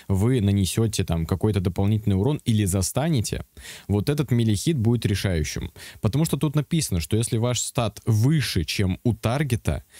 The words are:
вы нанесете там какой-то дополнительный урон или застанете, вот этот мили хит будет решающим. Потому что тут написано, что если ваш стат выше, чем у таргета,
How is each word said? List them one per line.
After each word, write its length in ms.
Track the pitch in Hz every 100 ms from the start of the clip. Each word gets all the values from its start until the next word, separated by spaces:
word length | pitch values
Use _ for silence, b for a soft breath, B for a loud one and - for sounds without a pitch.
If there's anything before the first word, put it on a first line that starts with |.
| -
вы 340 | 95 113 131
нанесете 600 | 101 101 92 - 113 -
там 240 | 90 82 82
какой-то 320 | 92 110 98
дополнительный 560 | 92 95 98 107 104 95
урон 260 | 117 147
или 220 | - 107 98
застанете, 800 | 98 95 - 160 139 98 - - B B B -
вот 220 | 101 98
этот 220 | 147 135
мили 240 | 120 113 101
хит 240 | - 156
будет 260 | 110 120 -
решающим. 640 | 101 101 82 73 - - B B B
Потому 240 | 107 139 160
что 120 | 143
тут 180 | 156 147
написано, 460 | 139 165 - 90
что 160 | - 107
если 200 | 117 113
ваш 220 | 120 117
стат 420 | - - 113 - -
выше, 560 | 107 123 160 110 -
чем 360 | 76 - 95 90
у 100 | 120
таргета, 680 | 104 110 135 147 113 - 69 - B